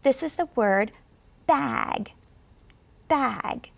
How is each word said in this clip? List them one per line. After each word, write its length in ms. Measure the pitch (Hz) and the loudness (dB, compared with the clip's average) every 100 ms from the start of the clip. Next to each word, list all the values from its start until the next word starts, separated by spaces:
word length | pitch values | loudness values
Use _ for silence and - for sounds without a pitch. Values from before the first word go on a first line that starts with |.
This 200 | 277 269 | 2 0
is 140 | 320 - | -2 -4
the 120 | 339 | -4
word 380 | - 208 196 208 - _ _ _ _ - | 0 2 2 0 -6 _ _ _ _ 0
bag. 680 | - 135 113 - - 208 - _ - _ - - - _ - - | 0 2 -2 -2 -4 -6 -14 _ -20 _ -20 -20 -20 _ -20 -2
Bag. 640 | 302 262 208 - 247 - | 0 0 -2 -8 -8 -12